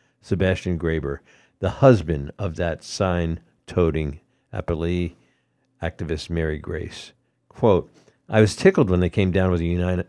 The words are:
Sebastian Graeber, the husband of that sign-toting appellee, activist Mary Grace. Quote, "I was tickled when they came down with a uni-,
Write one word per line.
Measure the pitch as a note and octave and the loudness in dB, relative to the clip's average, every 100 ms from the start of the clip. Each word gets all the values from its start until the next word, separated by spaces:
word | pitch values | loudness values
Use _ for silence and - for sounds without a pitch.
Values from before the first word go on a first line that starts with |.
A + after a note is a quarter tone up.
| _ _ | _ _
Sebastian | - F#2 F#2+ F#2 F#2 E2+ | -6 -2 0 0 -2 -4
Graeber, | E2 D#2+ C#2+ C#2 - _ _ _ | -2 -4 -4 -10 -14 _ _ _
the | F#2+ | -6
husband | - C#3 A2+ D#2+ D2+ C#2+ - | 4 6 6 2 -4 -6 -8
of | G2+ D#2+ | -8 -4
that | E2+ D#2+ | -4 -6
sign-toting | - - F#2+ F2 E2 E2 - _ - - E2 D#2 D2+ D2 _ _ _ | -10 -4 0 0 -2 -4 -10 _ -6 0 2 0 -4 -8 _ _ _
appellee, | - - D#2+ E2 F2+ E2+ - _ _ _ _ _ _ | -12 -6 -4 -2 -4 -4 -8 _ _ _ _ _ _
activist | E2 - D#2+ D#2+ - | -10 -8 -6 -6 -4
Mary | E2+ D#2+ D2+ | -4 -4 -6
Grace. | D2 E2 D#2+ - - _ _ _ _ | -8 -10 -10 -14 -20 _ _ _ _
Quote, | - A#2 F2+ - _ _ _ _ | 0 4 4 2 _ _ _ _
"I | G#2+ | 4
was | G#2+ - | 4 4
tickled | F#3 F#3+ A2 | 2 4 2
when | F2+ | 2
they | F2+ | 2
came | - F#2+ | 2 0
down | F2+ F#2 | 2 2
with | F2 | 2
a | E2+ | 0
uni-, | F2 F2+ F2+ | 0 0 -2